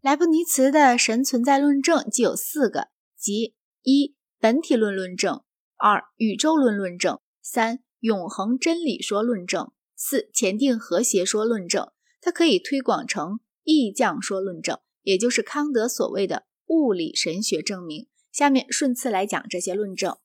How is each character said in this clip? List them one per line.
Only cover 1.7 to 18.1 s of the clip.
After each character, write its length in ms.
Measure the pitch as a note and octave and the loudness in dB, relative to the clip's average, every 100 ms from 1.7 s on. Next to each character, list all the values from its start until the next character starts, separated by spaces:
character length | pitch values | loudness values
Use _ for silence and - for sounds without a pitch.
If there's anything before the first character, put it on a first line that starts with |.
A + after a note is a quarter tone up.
| C#4 | 2
证 260 | C#4 D#4+ - | 2 2 0
既 140 | - | 0
有 140 | G#3+ - | 0 0
四 340 | - D4+ A#3 | -6 0 0
个， 200 | - - _ _ _ | 0 -8 _ _ _
即 380 | - G3+ A3+ _ _ _ | -4 -4 -6 _ _ _
一、 320 | - C#4 C#4 _ _ _ | 2 2 2 _ _ _
本 220 | A3+ B3+ | 2 2
体 160 | - B3+ | 2 0
论 180 | G#3+ | 0
论 220 | F#3+ F#3 F3+ | -4 -8 -4
证； 260 | F#3 - _ _ _ _ | -4 -4 _ _ _ _
二、 240 | G#3 G#3 - | 2 2 -2
宇 220 | _ A3 F#3+ | _ -2 2
宙 200 | D#4 D#4+ | 2 4
论 200 | B3+ G#3 | 2 2
论 200 | F#3+ F3 | -4 -2
证； 220 | F3+ - _ _ | -4 -4 _ _
三、 400 | - - A3+ B3 _ _ | -8 -2 -2 -4 _ _
永 300 | A3+ G3+ E3+ | -2 -2 -4
恒 280 | - G3+ B3+ | -6 -2 0
真 220 | E4+ E4+ | 0 0
理 240 | D#4+ F#3 | -2 -4
说 180 | - G#3 | -2 -2
论 240 | A#3 A3 | 0 -2
证； 280 | F3+ F3 - _ _ - | -4 -6 -6 _ _ -12
四、 340 | - C4 - | -4 -4 -2
前 240 | - G3+ G#3+ | -2 0 2
定 220 | C4+ A#3 | 2 0
和 240 | - E3+ | 0 -2
谐 220 | A#3+ G3 | 2 0
说 200 | F3+ G#3+ | 0 0
论 220 | A3 A3 F3 | 0 -2 -2
证。 240 | F#3+ - _ _ _ | -4 -4 _ _ _
它 100 | - | -6
可 140 | - | 2
以 120 | E4 G3 | 2 2
推 240 | - C#4 | 0 -2
广 240 | C4 F#3 | 0 -2
成 360 | - G3 D#3 G#3+ _ _ | -2 -6 -6 -8 _ _
意 280 | - D#4 A3+ | 0 2 2
象 300 | G3+ B3 E3 | 0 -2 -2
说 180 | - F#3+ | -6 -4
论 220 | F#3+ E3+ | -4 -6
证， 160 | - - _ _ | -8 -8 _ _
也 160 | - F#3+ | -2 2
就 100 | A#3 | 2
是 140 | A#3+ | 0
康 300 | G3+ D4 D4 | -4 -4 0
德 160 | B3 A#3 | 0 0
所 200 | - - | -2 -4
谓 160 | F#3 | -2
的 220 | F#3+ D#3 _ _ _ | -4 -4 _ _ _
物 260 | E4 C#4 | 2 2
理 200 | F#3 D#3+ | 0 -2
神 300 | - F3 E3+ | -4 -4 -4
学 180 | A3 E3 | -4 -4
证 240 | D3+ F#3+ | -4 -8
明。 220 | F3 D3+ - | -10 -14 -16